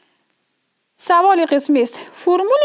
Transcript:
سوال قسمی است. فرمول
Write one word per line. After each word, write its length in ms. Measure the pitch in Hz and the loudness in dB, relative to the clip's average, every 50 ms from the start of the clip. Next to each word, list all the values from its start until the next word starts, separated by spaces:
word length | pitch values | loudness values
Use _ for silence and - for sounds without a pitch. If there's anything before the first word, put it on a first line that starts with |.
| _ _ _ _ _ _ _ _ _ _ _ _ _ _ _ _ _ _ _ | _ _ _ _ _ _ _ _ _ _ _ _ _ _ _ _ _ _ _
سوال 500 | - - - 359 339 359 392 392 339 330 | -12 -4 0 0 2 4 2 2 2 0
قسمی 360 | 302 294 285 277 - 294 269 | 0 -2 -2 0 0 0 0
است. 200 | 233 240 - - - - - | 0 -2 -6 -12 -18 -20 -20
فرمول 460 | - - 359 349 359 381 403 508 571 605 | -6 -2 -2 0 0 0 0 0 0 0